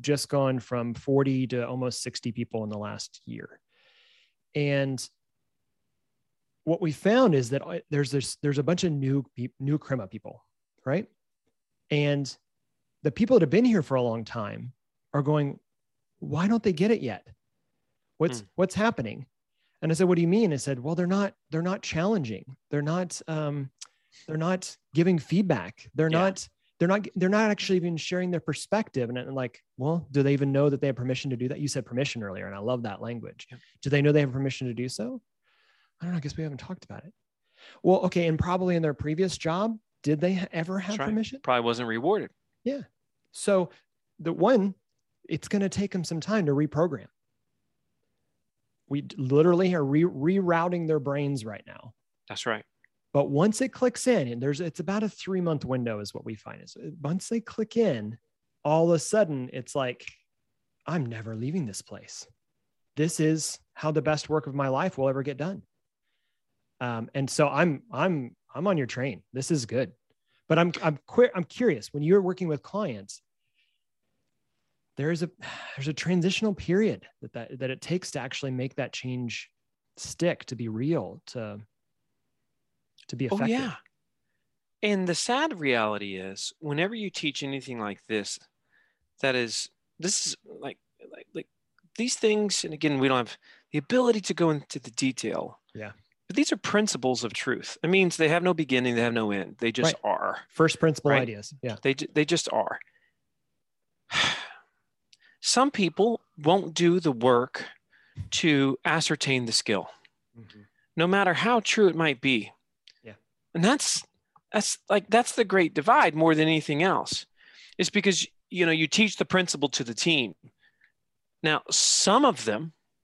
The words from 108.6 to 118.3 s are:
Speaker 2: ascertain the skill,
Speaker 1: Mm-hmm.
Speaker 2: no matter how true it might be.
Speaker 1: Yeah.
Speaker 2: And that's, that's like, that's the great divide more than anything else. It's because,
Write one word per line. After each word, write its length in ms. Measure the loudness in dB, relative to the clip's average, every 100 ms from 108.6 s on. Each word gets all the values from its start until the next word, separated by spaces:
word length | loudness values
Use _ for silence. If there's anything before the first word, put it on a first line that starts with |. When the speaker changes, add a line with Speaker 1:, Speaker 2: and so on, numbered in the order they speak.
| 4 2 0
Speaker 2:
ascertain 600 | 0 0 -2 0 0 2
the 60 |
skill, 380 | -2 0 -2 -2 -14 _ _ _ -20
Speaker 1:
Mm-hmm. 220 | -20 -20 -20 _ _ 0
Speaker 2:
no 120 | 2
matter 260 | 4 4
how 260 | 2 2 2
true 260 | 2 4 6
it 80 | 6
might 260 | 0 2
be. 300 | 2 0 0 _ _ _ _ _
Speaker 1:
Yeah. 100 | -20 -20 _ _ _ 0
Speaker 2:
And 80 |
that's, 400 | 2 2 0 -4 -8 _ _ _ _
that's 240 | -4 -2 -6 _
like, 220 | 0 4
that's 240 | 2 2
the 100 | 0 2
great 280 | 4 2
divide 400 | 2 4 6 6 4
more 200 | 4 4
than 120 | 4
anything 360 | 2 0 0
else. 420 | 2 0 -2 -6 -8 _ -20 -20 -20 -4
It's 120 | 0
because, 380 | 2 2 0 -2